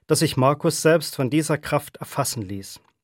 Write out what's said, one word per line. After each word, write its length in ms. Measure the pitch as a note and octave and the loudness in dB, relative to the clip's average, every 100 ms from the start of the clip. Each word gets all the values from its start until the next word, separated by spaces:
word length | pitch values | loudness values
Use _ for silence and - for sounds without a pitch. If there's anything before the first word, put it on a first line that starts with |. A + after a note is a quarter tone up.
| - | -2
dass 100 | D3+ | 2
sich 180 | D3 - | 2 4
Markus 460 | C3 D3 E3+ D#3 | 2 2 0 2
selbst 320 | D#3+ D#3+ D3+ | 4 4 2
von 160 | - C3 | -4 0
dieser 260 | D3+ D3+ D3+ | 0 0 -2
Kraft 420 | - D3 - - | 0 -2 -4 -12
erfassen 440 | - - C3+ B2 | -8 -4 -4 -4
ließ. 380 | F#2+ G2 G2 - _ _ | -8 -10 -12 -18 _ _